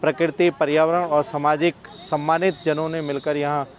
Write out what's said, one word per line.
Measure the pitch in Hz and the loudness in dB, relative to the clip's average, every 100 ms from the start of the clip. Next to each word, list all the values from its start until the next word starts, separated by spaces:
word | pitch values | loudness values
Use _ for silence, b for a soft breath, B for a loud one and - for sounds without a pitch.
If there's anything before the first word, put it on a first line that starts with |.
प्रकृति, | 156 143 165 147 175 | 0 0 -2 2 0
पर्यावरण | - 151 151 160 170 | 2 0 2 2 2
और | 175 147 | 2 0
सामाजिक | 147 147 147 151 170 - - - - | 0 -2 0 2 0 -2 -16 -20 -6
सम्मानित | 151 147 165 185 156 165 | -4 0 2 0 0 -2
जनों | 151 160 | -2 -2
ने | 160 | -4
मिलकर | 151 139 151 147 | -4 -4 -2 -2
यहाँ | 143 147 135 | 0 -2 -4